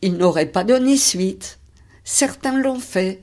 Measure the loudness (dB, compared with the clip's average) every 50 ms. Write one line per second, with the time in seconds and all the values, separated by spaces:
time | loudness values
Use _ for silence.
0 | 0 0 0 2 2 2 2 2 0 0 0 -4 2 2 2 4 4 4 4 4
1 | 4 0 0 0 -2 -4 -4 -6 -12 -16 -16 -18 -20 -20 _ _ -20 -20 -20 -20
2 | _ -6 -2 0 0 0 -2 -4 -6 -4 -2 0 0 -2 -2 -4 -8 -6 -4 -2
3 | -2 -2 -4 -8